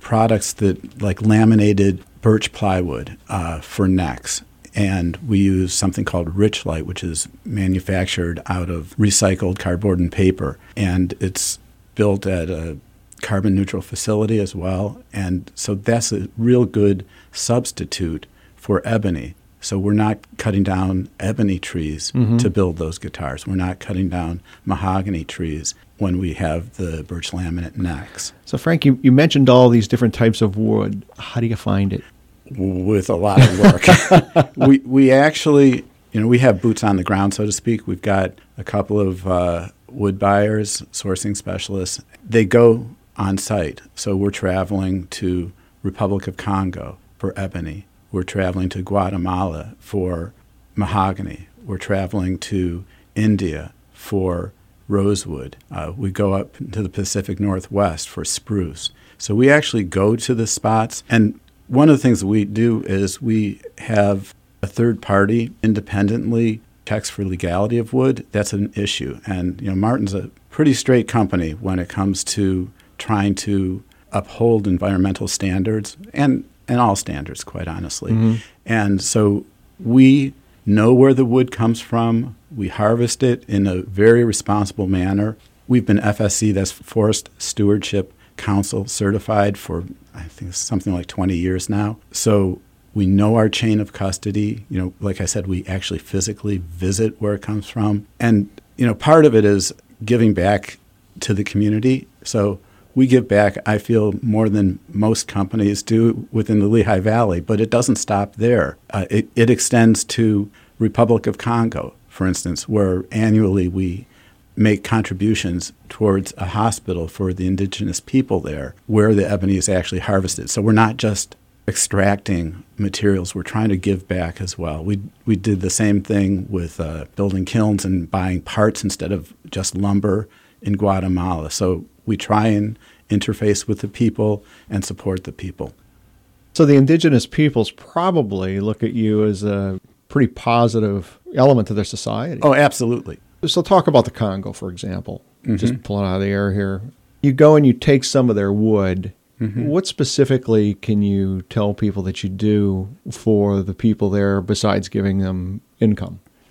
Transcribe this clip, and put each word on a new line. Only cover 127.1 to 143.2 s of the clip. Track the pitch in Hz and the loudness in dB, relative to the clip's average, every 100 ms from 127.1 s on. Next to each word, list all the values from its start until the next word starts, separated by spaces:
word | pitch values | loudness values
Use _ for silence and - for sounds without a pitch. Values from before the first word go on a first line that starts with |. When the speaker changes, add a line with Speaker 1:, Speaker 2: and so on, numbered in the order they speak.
Speaker 1:
building | - 98 95 | -4 -2 -2
kilns | 90 117 107 101 | -2 0 0 0
and | 95 92 85 | 0 -2 -2
buying | 95 92 90 | -2 -2 -4
parts | - - 107 - | -4 0 0 0
instead | 98 - 85 | -6 -6 -6
of | 95 78 _ - | -6 -8 _ -12
just | - 92 92 | -8 -6 -2
lumber | 101 101 104 98 110 _ _ _ | 0 2 2 0 -2 _ _ _
in | - | -4
Guatemala. | 101 101 95 92 90 90 85 76 | 0 2 0 0 -2 -2 -4 -6
So | - 95 87 - _ - | -2 -2 -2 -6 _ -6
we | 98 | -6
try | - 107 110 | 0 2 2
and | 104 104 110 _ _ _ | 2 -2 -8 _ _ _
interface | 104 - 104 107 101 - | -2 -2 -2 0 0 -2
with | 104 | -6
the | 101 | -6
people | - 117 - 107 104 - - _ | -2 -2 0 -2 -2 -8 -20 _
and | 104 | -6
support | - 95 101 92 | -6 -8 -6 -6
the | - | -10
people. | - 92 - 64 - _ _ _ _ _ _ _ | -12 -14 -10 -12 -12 _ _ _ _ _ _ _
Speaker 2:
So | - 151 | 2 6
the | |
indigenous | 139 135 165 165 131 - | 8 6 4 4 2 2
peoples | - 151 123 104 | 0 0 2 -2
probably | - - - 180 170 110 98 92 98 | -6 -8 -2 0 0 -2 -4 -4 -2
look | 104 107 | -4 -2
at | 110 | -4
you | 117 110 107 | -2 0 2
as | 107 98 | 0 0
a | 104 101 98 95 _ _ _ | -4 -2 -4 -6 _ _ _
pretty | 143 123 | 0 0
positive | - - 117 120 110 107 101 - _ - 220 | 0 0 2 2 2 -2 -2 -6 _ -8 2
element | 131 127 104 | 4 4 2
to | |
their | 104 | -2
society. | 104 - - 110 143 123 | -4 -6 -6 -4 -6 0
Speaker 1:
Oh, | 147 | 2
absolutely. | 135 143 - 117 120 - - | 4 2 2 -2 -2 -6 -16